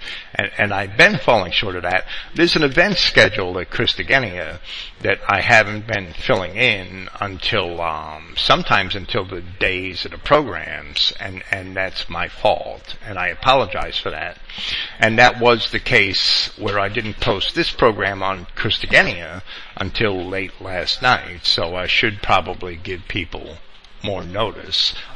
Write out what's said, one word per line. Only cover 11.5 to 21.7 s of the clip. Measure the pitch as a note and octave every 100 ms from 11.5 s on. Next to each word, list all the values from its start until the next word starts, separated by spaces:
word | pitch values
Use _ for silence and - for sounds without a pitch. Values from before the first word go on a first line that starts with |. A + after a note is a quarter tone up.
and | G2 F#2 F#2+
that's | F#2+ - -
my | F2 F2
fault, | - G#2+ F2+ - G#1+ - -
and | A2 F#2
I | F2+
apologize | E2+ - C3+ G#2+ F2+ E2 -
for | G2
that. | D#2 E2+ F2 - - - - - -
And | A2+ A2+
that | B2 A#2
was | A#2+ A#2 -
the | A2+
case | - B2 G2 F#2+ - - - -
where | G#2 G2+
I | G2+
didn't | G#2 A2 G2+
post | - G2+ -
this | - E3
program | - B2+ G2+ G2 G2
on | F#2+ F#2+ F2+
Christogenea | - A2 - - C#3+ F#3 F2+ E2 F2+ - - - -
until | G2 - A2+ F#2 F2
late | F#2+ F#2 -
last | F#2+ F2+ E2+ -
night, | B2+ G#2 - E2+ -
so | - E2+